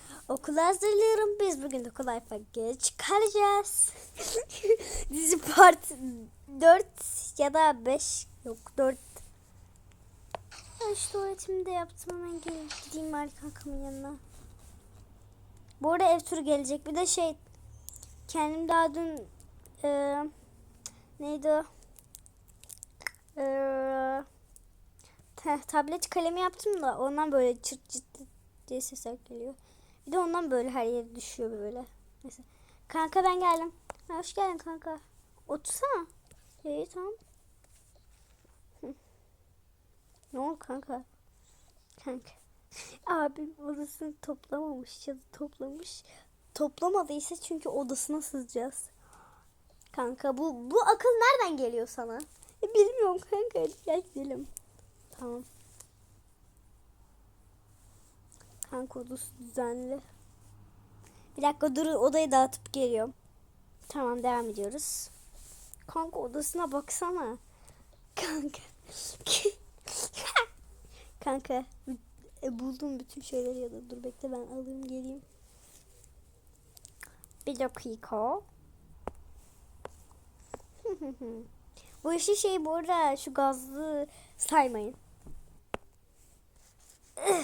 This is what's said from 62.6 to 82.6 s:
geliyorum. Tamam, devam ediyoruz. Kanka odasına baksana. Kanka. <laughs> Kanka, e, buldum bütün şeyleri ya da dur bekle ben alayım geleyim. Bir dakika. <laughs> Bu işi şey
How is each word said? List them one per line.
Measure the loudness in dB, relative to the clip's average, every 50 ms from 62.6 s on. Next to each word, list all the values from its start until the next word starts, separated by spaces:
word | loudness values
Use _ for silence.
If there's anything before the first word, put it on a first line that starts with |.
| -14 -8 -4
geliyorum. | -2 0 2 2 0 -2 -2 -6 _ -20 -20 -20 -20 -20 -20 -20 -20 -20 -20 -20 -20 -18 -10
Tamam, | -6 -4 -2 -2 -2 0 0
devam | 0 0 0 -2 -4
ediyoruz. | -6 -6 -6 -6 -6 -6 -6 -6 -6 -6 -8 -10 -14 -20 -20 -20 -20 -20 -20 -20 -20 -20 -20 -20 -20 -20 -16
Kanka | -8 -6 -6 -6 -4 -6 -6
odasına | -6 -4 -4 -4 -4 -2 -2 -2 -2 -2
baksana. | -2 -4 -4 -4 -6 -4 -2 -2 -2 -2 -4 -4 -6 -10 -14 -20 -20 -20 -20 -20 -20 -20 -20 -20 -20 -20 -20 -12 -8
Kanka. | -6 -6 -4 -4 -4 -6 -6 -8 -10 -18 -20 -20 -20 -20 -16 -14 -12 -10 -12 -12 -8 -4
<laughs> | 0 0 2 0 0 -2 -4 -20 -20 -20 -18 -14 -10 -8 -6 -6 -8 -8 -8 -6 0 0 0 0 0 -6 -20 -20 -20 -20 -20 -20 -20 -20 -20 -20 -20 -16 -8 -4
Kanka, | -4 -4 -4 -4 -4 -4 -4 -4 -8 -16 -16 -12 -12 -12 -12 -12 -20 -20 -20 -20 -20 -16 -8 -8
e, | -6 -6 -6
buldum | -6 -8 -6 -6 -6 -6 -6 -8
bütün | -10 -12 -16 -16
şeyleri | -12 -6 -4 -4 -4 -4 -4 -6
ya | -8 -8
da | -10 -12 -14 -14
dur | -14 -12 -12
bekle | -12 -12 -10 -10 -8
ben | -8 -8 -10
alayım | -10 -10 -12 -10 -10 -10 -10 -10
geleyim. | -10 -8 -8 -8 -10 -12 -14 -16 -20 _ -20 -20 -20 -20 -20 -20 -20 -20 -20 -20 -20 -20 -20 -20 -20 -20 -20 -20 -20 -20 -20 _ -20 -20 _ -20 -20 -20 -20 -20 -20 -20 -20 -20 -20 -20 -20 -20 -20 -20 -12 -10
Bir | -8 -4 -4
dakika. | -4 -4 -6 -8 -12 -12 -12 -12 -10 -6 -4 -2 -2 -2 -2 -4 -6 -12 -20 -20 -20 -20 -20 -20 -20 -20 -20 -14 -14 -14 -14 -14 -20 -20 -20 -20 -20 -20 -20 -20 -20 -20 -20 -20 -20 -20 -20 -20 -20 -20 -20 -20 -20 -20 -20 -20 -20 -18 -18 -18 -18 -20 -18 -10 -6
<laughs> | -6 -6 -6 -6 -10 -10 -10 -12 -12 -12 -14 -16 -18 -20 -20 -20 -20 -20 -20 -20 -20 -14 -6 -2
Bu | -2 0
işi | 0 2 2 2
şey | 2 2 2 2 0